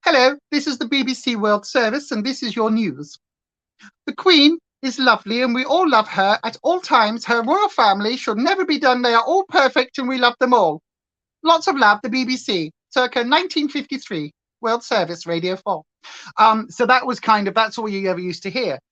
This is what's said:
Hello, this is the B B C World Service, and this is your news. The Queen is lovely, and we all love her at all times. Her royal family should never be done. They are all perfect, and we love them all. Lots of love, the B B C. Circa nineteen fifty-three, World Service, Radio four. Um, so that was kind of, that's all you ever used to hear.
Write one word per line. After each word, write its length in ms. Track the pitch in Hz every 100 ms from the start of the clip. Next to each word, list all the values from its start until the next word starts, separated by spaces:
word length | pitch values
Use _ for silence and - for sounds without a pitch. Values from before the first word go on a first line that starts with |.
Hello, 300 | - 294 262 285 _
this 160 | 294 294
is 100 | 254
the 80 |
B 160 | 233 277
B 120 | 262
C 240 | 254 - 233
World 280 | 208 208
Service, 460 | 208 269 226 262 285
and 140 | 226
this 180 | 214 269
is 140 | 240 208
your 120 | 220
news. 480 | 220 208 131 151 - _ _ _ _ _ _ - _
The 80 | -
Queen 440 | - 381 330 285 330 _ _
is 180 | 269 240
lovely, 440 | 262 214 - 233
and 120 | 254
we 80 | 233
all 260 | 254 311 359
love 200 | 240 214
her 280 | - 196 214
at 140 | 220 -
all 200 | 285 359
times. 420 | - 247 214 226
Her 180 | - 233
royal 280 | 226 349 415
family 480 | - 220 196 208 254
should 200 | - 214
never 280 | 285 392
be 120 | 359 302
done. 240 | 285 247
They 120 | 240
are 100 | 233
all 220 | 240 359
perfect, 540 | 381 - 269 262 254 -
and 100 | 254
we 80 | 262
love 180 | 247 240
them 120 | 254
all. 280 | 247 175 156 _ _ _ _ _ _
Lots 260 | 320 330 320
of 100 | 277
love, 220 | 220 214
the 60 | 254
B 160 | 262
B 100 | 247
C. 340 | 254 - 196 156 _ _
Circa 340 | - 247 254
nineteen 460 | 240 302 359 330 294
fifty-three, 640 | 285 - 269 - 180 151 _ _ _
World 240 | 233 233
Service, 420 | - 226 165 170
Radio 300 | 170 170 175
four. 280 | 185 208 170 - _ - - - -
Um, 320 | 220 220 208
so 160 | -
that 200 | 240 254
was 160 | 247 247
kind 260 | - 214 202
of, 60 |
that's 240 | 208 220 214
all 100 | 214
you 220 | 196 196
ever 100 | 180
used 240 | 180 170
to 60 | 196
hear. 300 | 185 220 135 _